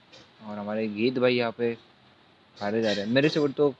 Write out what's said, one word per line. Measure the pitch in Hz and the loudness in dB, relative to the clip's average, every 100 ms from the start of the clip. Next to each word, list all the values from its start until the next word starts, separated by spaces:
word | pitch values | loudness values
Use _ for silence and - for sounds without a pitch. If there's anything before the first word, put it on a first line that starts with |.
| _ - - - 107 | _ -20 -20 -18 -12
और | 104 | -10
हमारे | 104 107 110 | -6 -4 -4
गीत | 104 120 127 | 0 0 2
भाई | 127 123 | 2 2
यहाँ | 117 | 0
पे | 110 120 113 - _ _ _ _ _ _ - | -2 -4 -4 -12 _ _ _ _ _ _ -8
हारे | 101 113 | -2 0
जा | 110 | 0
रहे | 101 104 | 0 0
हैं। | |
मेरे | 131 151 | 2 2
से | 160 147 | 2 0
तो | 135 147 | 2 0